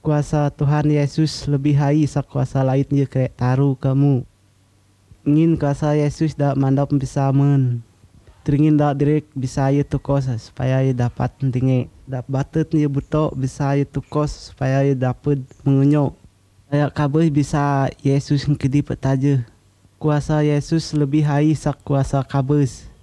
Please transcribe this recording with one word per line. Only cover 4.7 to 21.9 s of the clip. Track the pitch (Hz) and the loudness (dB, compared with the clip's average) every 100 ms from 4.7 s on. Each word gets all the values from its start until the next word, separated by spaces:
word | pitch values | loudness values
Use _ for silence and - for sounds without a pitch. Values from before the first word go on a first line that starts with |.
| _ _ _ _ - | _ _ _ _ -6
Ngin | - 151 165 | 0 2 2
kuasa | 160 143 139 151 | 2 0 -2 0
Yesus | 151 147 - 160 | 0 0 0 -4
dak | - 143 135 | 0 0 2
mandap | 135 135 139 | 0 0 0
bisa | 143 131 143 139 | -2 -2 -2 0
men. | 135 143 139 127 120 - _ - - - - | 2 4 2 0 -2 -8 _ -20 -20 -20 -8
Teringin | - 139 156 | -2 2 4
dak | 151 147 139 | 4 2 2
direk | 143 151 151 | 0 0 -2
bisa | 139 131 - 135 | -8 -6 -2 0
ye | 143 139 | 0 0
tukos | 139 - 139 131 | -4 -2 -2 -2
supaya | 110 - - 131 131 | -6 -10 -6 -2 0
ye | 131 | 0
dapat | 127 120 - 120 - | 0 -2 -2 -6 -2
pentinge. | 135 123 131 127 - - | -4 0 0 0 -2 -12
Dak | - 131 123 | -12 -10 -6
batet | 135 135 165 156 | -6 -2 -4 0
ye | 160 147 | 0 0
buto | 139 - 151 156 | -2 -2 -2 -2
bisa | 131 131 - 139 143 | -4 -6 -4 -2 -2
ye | 139 | -2
tukos | 143 - 151 147 - - | -6 -6 -4 -4 -6 -18
supaya | - 131 135 | -6 -2 0
ye | 139 | 0
dapat | 131 127 120 147 143 131 - | 0 -2 -2 -2 -4 -6 -6
mengunyok. | 139 135 139 151 139 - - _ _ _ _ | 0 2 4 2 0 -4 -20 _ _ _ _
Kayak | 143 143 | -2 -2
kabeh | - 147 151 165 | -2 0 2 2
bisa | 143 143 151 143 139 135 - | 0 0 0 0 0 -2 -2
Yesus | 139 139 - 143 | -2 -2 0 -2
ngkedi | 139 143 139 147 | 0 -2 0 0
petaje. | - 123 139 135 143 135 117 _ _ _ _ | -2 -4 -2 0 2 0 -2 _ _ _ _
Kuasa | _ 156 147 143 151 | _ -2 -2 0 0
Yesus | 151 143 143 165 - | 0 0 0 -4 -2
lebih | 151 143 151 | -2 0 0
hai | 147 143 151 | 2 2 2
sak | 147 147 - | 0 -2 -6
kuasa | - | -2